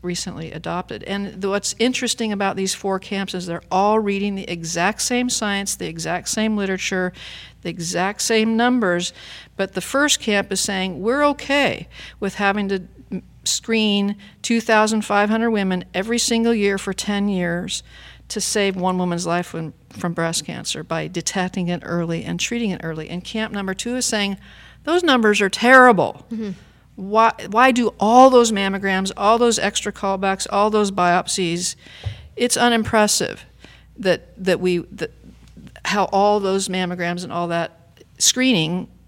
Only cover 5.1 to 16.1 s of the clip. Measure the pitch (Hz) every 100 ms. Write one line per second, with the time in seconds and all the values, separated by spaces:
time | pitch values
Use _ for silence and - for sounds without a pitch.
5.1 | 247 247 - 214 196 196 - 175 165 160
6.1 | 170 - - 220 214 196 190 - 190 180
7.1 | - - - - - 175 170 165 175 185
8.1 | 208 - 226 220 226 240 254 202 175 180
9.1 | - - - - - 196 - - 269 294
10.1 | - - 208 196 196 - 196 190 160 196
11.1 | 269 294 285 - 277 247 - - - -
12.1 | - 196 - 202 202 196 196 175 - -
13.1 | 190 - - - - - 226 214 202 202
14.1 | 202 - - - 233 220 214 214 220 208
15.1 | 208 208 220 233 220 190 185 175 180 190